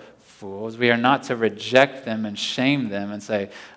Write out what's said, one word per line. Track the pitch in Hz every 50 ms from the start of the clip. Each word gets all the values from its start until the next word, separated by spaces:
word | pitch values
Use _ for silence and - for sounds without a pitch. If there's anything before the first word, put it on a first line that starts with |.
| - - - _
fools. | - - - - 107 98 98 98 110 113 113 113
We | 123 120
are | 117
not | 117 120 127 139 135 -
to | - 131
reject | 117 113 107 104 104 104 107 117 127 139 139 - - -
them | 120 110 110 110
and | 104 101 101
shame | - - - - 127 135 143 143 123 107
them | 101 101 101 101
and | 104 104
say, | - - 110 101 101 98 - - - - -